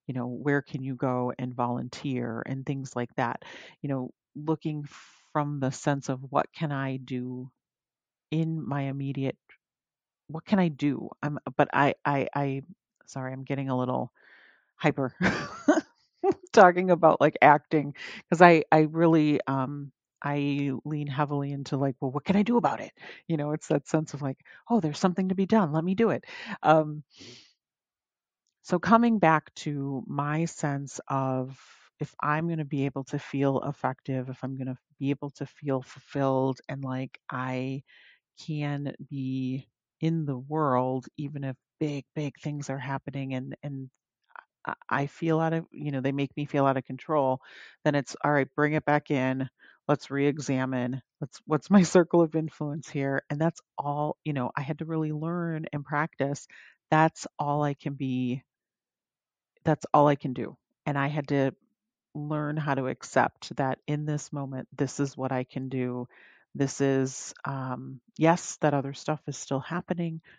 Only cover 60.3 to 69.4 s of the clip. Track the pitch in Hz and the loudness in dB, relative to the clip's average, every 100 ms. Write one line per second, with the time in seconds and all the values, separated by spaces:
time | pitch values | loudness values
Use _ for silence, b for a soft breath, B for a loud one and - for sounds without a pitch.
60.3 | 123 113 - _ _ - 143 139 151 135 | -6 -8 -10 _ _ -6 -2 -2 -4 -2
61.3 | 143 135 - _ _ _ _ _ 147 147 | 0 0 -2 _ _ _ _ _ -10 -6
62.3 | 151 147 151 147 135 131 - - 131 - | -4 -4 -4 -2 -2 -2 -6 -2 2 2
63.3 | - - - 135 - - 147 151 147 - | 0 -10 -4 -2 -2 -4 -4 -2 -6 -6
64.3 | 143 135 131 - 135 139 - 139 - 131 | -10 -8 -10 -8 -4 -4 -2 -4 -4 -4
65.3 | 131 127 131 131 131 123 123 123 b b | -4 -4 -8 -6 -4 -4 -4 -10 b b
66.3 | b b 139 139 - 139 135 131 - - | b b -2 -2 0 2 2 0 -4 -14
67.3 | - 139 135 131 127 131 135 _ - 160 | -12 -8 -6 -6 -8 -10 -14 _ 2 4
68.3 | 175 - - 151 139 139 139 - 156 - | 4 0 -2 0 2 -2 -6 -6 -6 -6
69.3 | - | -10